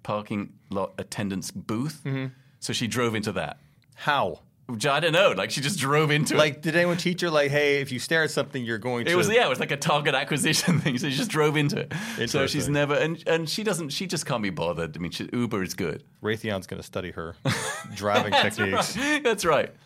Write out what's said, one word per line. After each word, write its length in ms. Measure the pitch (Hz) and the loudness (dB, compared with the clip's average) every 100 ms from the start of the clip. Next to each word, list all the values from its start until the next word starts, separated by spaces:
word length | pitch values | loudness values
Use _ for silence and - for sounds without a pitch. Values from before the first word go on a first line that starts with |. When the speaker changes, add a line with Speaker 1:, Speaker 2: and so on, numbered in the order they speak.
Speaker 1:
parking 500 | - 104 107 104 98 - - | -6 -4 -4 -4 -6 -10 -8
lot 240 | 98 95 - | -4 -4 -6
attendant's 540 | 95 - 101 95 85 | -8 -6 -4 -4 -6
booth. 500 | 98 - 107 147 156 | -10 -6 -4 -4 -6
Speaker 2:
Mm-hmm. 300 | 143 135 131 - _ _ | -6 -6 -6 -10 _ _
Speaker 1:
So 140 | - | -6
she 140 | 117 117 | -4 -2
drove 280 | 101 120 110 | 0 0 0
into 160 | 107 | -2
that. 260 | 92 76 - - _ _ - | -2 -4 -8 -18 _ _ -6
Speaker 2:
How? 460 | - 139 101 76 - _ - | 0 2 0 -4 -14 _ -10
Speaker 1:
Which 180 | 113 143 | -2 0
I 140 | 143 | 2
don't 140 | 175 | 4
know. 180 | 170 285 | 6 6
Like, 180 | 95 104 | 4 0
she 120 | 151 | -2
just 180 | 139 98 | -2 -2
drove 320 | 131 147 151 | 2 4 4
into 240 | 147 - 147 | 2 4 4
it. 20 | |
Speaker 2:
Like, 240 | 151 127 | 4 2
did 140 | 165 165 | 0 2
anyone 220 | 175 175 | 2 2
teach 240 | 180 175 | 0 0
her, 80 | 170 | 2
like, 180 | 151 143 | 2 4
"Hey, 320 | 147 147 143 | 4 4 2
if 100 | 139 | 0
you 60 | 127 | -6
stare 240 | - 165 | 0 2
at 60 | 151 | 2
something, 340 | 151 139 135 | 0 -2 -4
you're 140 | 117 113 | -4 -4
going 300 | 123 120 117 | -2 -2 2
Speaker 1:
It 40 | |
Speaker 2:
to" 40 | 175 | 2
Speaker 1:
was, 120 | 175 | 4
yeah, 180 | 226 190 | 4 4
it 40 | |
was 100 | 127 | 2
like 120 | 151 | 0
a 60 | 147 | 0
target 360 | 160 147 151 | 2 2 2
acquisition 680 | 135 143 147 247 151 - 151 | 0 0 0 2 2 4 2
<laughs> 20 | |
thing. 180 | 160 120 | 2 0
So 100 | 147 | 0
she 60 | 131 | -2
just 160 | 113 | 0
drove 260 | 151 151 151 | 2 4 4
into 220 | 143 143 | 0 0
it. 120 | - 160 226 - 117 | -4 -6 -6 -4 -2
So 160 | 143 135 | 0 0
she's 220 | 147 127 | 0 0
Speaker 2:
Interesting. 60 | |
Speaker 1:
never, 200 | 147 143 | 2 2
and, 300 | 143 156 160 - | 2 0 -2 0
and 220 | 165 156 | 0 0
she 140 | - | -4
doesn't, 260 | 214 165 151 | -2 -2 -4
she 160 | - 185 | -6 -4
just 220 | 175 - | -4 -2
can't 160 | 120 | -2
be 80 | 101 | -2
bothered. 440 | 80 85 82 82 78 | -2 -2 -2 -4 -4
I 40 | |
mean, 100 | 87 | -6
she, 160 | - 101 | -6 -6
Uber 300 | 123 117 107 | -2 -2 -2
is 100 | 87 | -4
good. 300 | - 87 - - _ | -4 -4 -4 -12 _
Speaker 2:
Raytheon's 460 | 104 110 110 98 - | -4 -4 -2 -4 -6
gonna 160 | 90 | -10
study 260 | - 98 90 | -8 -8 -8
her 240 | 82 82 - - - - | -8 -10 -6 -2 -2 -4
Speaker 1:
<laughs> 300 | - - - | -8 -10 -4
Speaker 2:
driving 340 | 104 104 104 | 2 2 4
Speaker 1:
That's 260 | 277 208 - | 2 2 0
Speaker 2:
techniques. 380 | 202 202 - 202 | 0 0 0 -2
Speaker 1:
right. 260 | 285 302 | 0 0
That's 200 | 240 214 | 2 0
right. 300 | 170 135 104 - | 2 2 2 -6